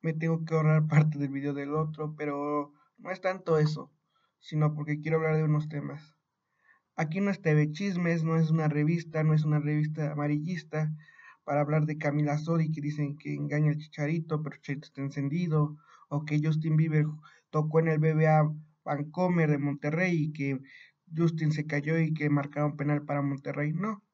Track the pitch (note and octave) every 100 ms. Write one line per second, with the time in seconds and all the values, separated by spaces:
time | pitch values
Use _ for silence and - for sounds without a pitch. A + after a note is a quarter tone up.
0 | E3 D#3 E3 E3 D#3+ D#3+ D#3 D#3 D#3 D3+
1 | D#3 D3 C#3+ C3+ C#3 C#3+ C#3+ D3+ D#3 D3+
2 | D3+ D3+ D3+ C#3+ D3 D3 D3 _ _ _
3 | - F#3 F#3 F#3 - D#3+ D3+ - - _
4 | _ _ _ _ - D3+ D3+ D3+ D3 D3+
5 | D3+ D#3+ D#3+ D#3 D#3 D3+ D3+ D3 C#3+ C#3+
6 | - _ _ _ _ _ _ _ _ -
7 | D#3+ E3+ G3+ G3 E3 D3+ D3+ D3+ G3+ F3
8 | F3 E3+ D#3+ D#3+ D#3+ D#3+ D#3 D3 D3+ E3+
9 | - D#3+ D#3 D#3 D3+ D3+ D3 D3+ D3+ D#3
10 | D3 D3 D3 D3 D#3 F3+ - D#3 D#3 -
11 | - - - - - C#3+ D3 D3+ D3+ D3+
12 | D#3 D3 D3 D3 D#3 E3 D#3 D#3 D3 D3
13 | C#3+ C#3+ D3 C#3+ D3 D3 D3+ D3+ - -
14 | D3 E3 D#3+ D#3 D3+ - - C3+ - -
15 | C#3 C#3+ C#3 D#3+ F3+ D#3 D3+ D3+ _ -
16 | _ D3 D3+ D3+ D3+ D#3 D#3+ D#3 D#3+ D#3
17 | D3+ - - _ _ D#3 D#3 D#3+ E3 D#3
18 | D#3 D#3 D#3 D#3 D3+ - - _ - C#3+
19 | D3+ E3 F3+ F3 D#3 D3 C#3+ C#3+ D3 D#3+
20 | F#3 E3+ D3+ D3+ C#3 C3+ C3+ - - _
21 | _ D#3 E3 E3 D#3+ D3+ D3+ D3 C#3+ E3
22 | D#3+ D#3+ D3+ C#3+ C#3+ - D3 D3 C#3+ D3
23 | D3 C#3+ C#3 C3+ - C#3+ D3 D#3 G3+ G3+
24 | _